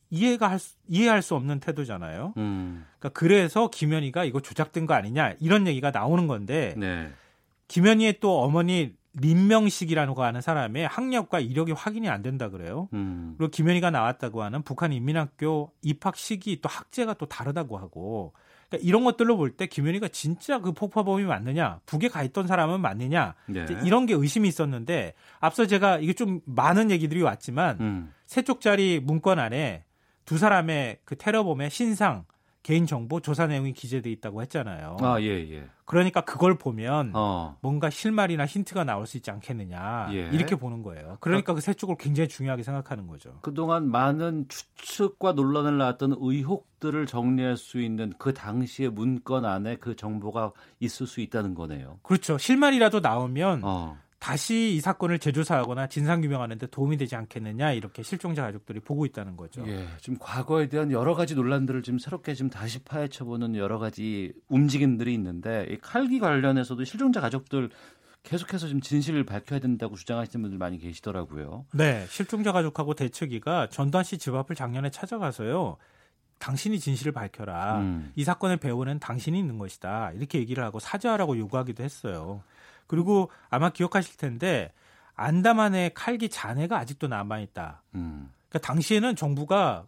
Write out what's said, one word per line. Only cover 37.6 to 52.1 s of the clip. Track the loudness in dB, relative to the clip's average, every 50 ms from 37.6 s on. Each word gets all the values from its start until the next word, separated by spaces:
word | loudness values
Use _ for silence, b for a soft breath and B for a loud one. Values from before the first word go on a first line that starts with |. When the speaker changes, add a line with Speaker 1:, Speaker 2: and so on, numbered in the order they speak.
Speaker 1:
뭔가 | -2 -2 0 0 0 -2
실마리나 | -2 -2 -2 0 2 2 2 2 2 0 0
힌트가 | 0 -2 -2 -4 -2 -2 -2 0
나올 | 0 -2 -4 -4
수 | -6 -10 -10
있지 | -8 -8
않겠느냐, | -10 -8 -8 -8 -8 -6 -8 -8 -8 -8 -6 -6 -4 -4 -4 -4 -4
Speaker 2:
예. | -4 -2 0 0
Speaker 1:
이렇게 | 0 2 0 -2
보는 | -2 -4 -6 -8 -8 -10
거예요. | -12 -12 -12 -14 -14 -12 -6
그러니까 | 0 2 2 2 2 0 -2
Speaker 2:
아. |
Speaker 1:
그 | -2
세 | 0 -2 -2
쪽을 | -2 -4 -6 -6 -4
굉장히 | -2 0 0 0 0
중요하게 | -2 -2 -4 -4 -4 -4 -4 -4
생각하는 | -6 -6 -6 -6 -8 -10 -10 -10
거죠. | -12 -16 -16 -18 -20 -20 -12 -10
Speaker 2:
그동안 | -6 -4 -2 0 2 2 2 2 2
많은 | 4 4 6 4 4 2 0 0 -2 -2 -4 -6
추측과 | -10 -14 -16 _ _ -18 -14 -8 -2 0 0 0 0 2 2 2 4
논란을 | 4 4 4 4 2 2 2 2
낳았던 | 4 2 2 0 0 0 0 0 0
의혹들을 | 0 0 0 0 0 0 -2 -4 -4 _ _ _ -4 -2 -2 -2 -2
정리할 | -2 -2 0 2 2 2 2 2 0 -2 -2
수 | -6 -6 -4 -4 -2
있는 | -2 -2 -4 -4 -6 -6
그 | -4 -2 -4 -4
당시의 | -2 -4 -6 -4 -4 -4 -4 -4 -4 -4 -4 -2
문건 | -2 -2 0 -2 -2 -2 -2 -2 0 0
안에 | 0 -2 -2 -2 -4 -6
그 | -8 -8 -10 -8
정보가 | -8 -8 -8 -8 -6 -6 -6 -4 -4 -4 -4 b b b b b b
있을 | -6 -6 -6 -6 -8
수 | -8 -8 -8
있다는 | -8 -4 -4 -2 -2 -2 -4
거네요. | -6 -8 -8 -8 -10 -12 -14 -16 -10 -2
Speaker 1:
그렇죠. | 0